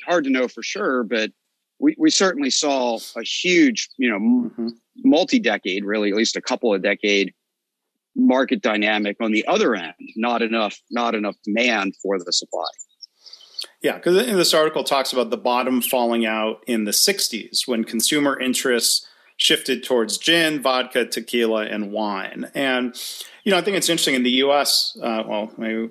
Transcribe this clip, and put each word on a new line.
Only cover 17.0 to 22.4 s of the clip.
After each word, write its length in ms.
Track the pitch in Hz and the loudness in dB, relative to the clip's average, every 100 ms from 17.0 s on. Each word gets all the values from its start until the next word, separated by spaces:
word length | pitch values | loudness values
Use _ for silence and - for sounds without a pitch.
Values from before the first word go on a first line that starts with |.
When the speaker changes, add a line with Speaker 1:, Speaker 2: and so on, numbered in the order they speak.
| - 196 - 107 - - - | 2 0 -4 -6 -6 -4 -2
Speaker 2:
when 200 | 113 110 | -4 -2
consumer 520 | 113 - 151 143 131 | -2 0 2 0 0
interests 680 | 127 120 135 117 - - - _ _ - | -2 -2 0 0 2 -2 -4 _ _ -2
shifted 460 | - 151 - 120 - | 0 0 0 -4 0
towards 320 | 123 107 101 | 0 0 -2
gin, 440 | - 170 160 147 | 2 2 2 0
vodka, 440 | 131 127 120 127 117 | 0 0 0 -2 -2
tequila, 600 | 123 110 120 113 110 107 | -4 -2 0 2 0 -2
and 280 | 107 101 | -4 -4
wine. 580 | 104 107 98 - - | -4 -2 -4 -6 -10